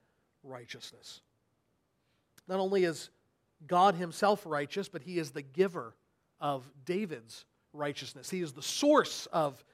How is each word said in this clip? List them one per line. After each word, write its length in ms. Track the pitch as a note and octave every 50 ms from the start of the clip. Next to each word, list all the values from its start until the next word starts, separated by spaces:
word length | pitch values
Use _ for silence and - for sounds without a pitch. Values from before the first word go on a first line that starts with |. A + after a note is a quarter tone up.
| _ _ _ _ _ _ _ _
righteousness." 800 | - C3+ C3 B2 A#2+ - - A#2+ - - - - - - - - _ _ _ _ _ _ _ _ _ _ _ _ _ _ _ _ _ _ _ _ _ _ _ _ _
Not 120 | - F#3 G3
only 260 | F#3+ F#3+ G3+ G3 F3+
is 240 | E3+ D#3 C3 - - _ _ _ _ _ _ _ _ _ _ D#3
God 280 | C#3 F3+ F3 F#3 G3+ F#3
himself 500 | E3 F3+ E3+ D#3 - G#3+ G3 G#3+ G3+ -
righteous, 420 | E3 D3+ C#3+ D3 C#3+ - G3 G3
but 140 | - - E3
he 180 | C3 F3+ F3+ E3+
is 120 | D#3+ C#3
the 100 | C3 D#3
giver 540 | C#3+ C3+ C3 E3+ F#3+ G3 E3+ E3 A#2+ A2 - _ _ _ _ _ _ _ _ -
of 320 | D#3 D3 C#3 C3 B2+ C#3 - C#3+ B2+
David's 580 | - F3+ G3+ A3 F3 D3+ A#2+ A2+ A2+ - - - _ _ _ _ _ -
righteousness. 560 | D3 D3 D3 C#3 - C#3+ A#2+ - C#3 - -
He 100 | F#3+ F#3
is 140 | F3 D3+ B2+
the 80 | D3+
source 640 | - - - - D4 D4 D4+ C4 F3 - - - -
of 380 | - - E3+ D#3 C#3+ C3 - - _